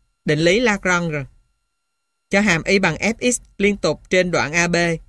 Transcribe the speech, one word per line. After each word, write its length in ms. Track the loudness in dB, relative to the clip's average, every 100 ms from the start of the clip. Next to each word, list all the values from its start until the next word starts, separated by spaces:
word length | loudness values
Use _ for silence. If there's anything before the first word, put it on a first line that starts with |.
| _ _
định 140 | -4 0
lý 220 | 2 2
Lagrange. 640 | 2 0 0 -2 -2 -6 -10 _ _ _ _ _ _ _ _ _ -4
Cho 100 | 0
hàm 220 | 2 0
Y 160 | 0 0
bằng 180 | 0 -2
F 360 | -4 -2 -2
X 80 | -2 -6 -2
liên 180 | -2 0
tục 340 | -2 -4 -2
trên 200 | 0 2
đoạn 220 | 0 -2
A 160 | 0 0
B, 80 | 2 0 -2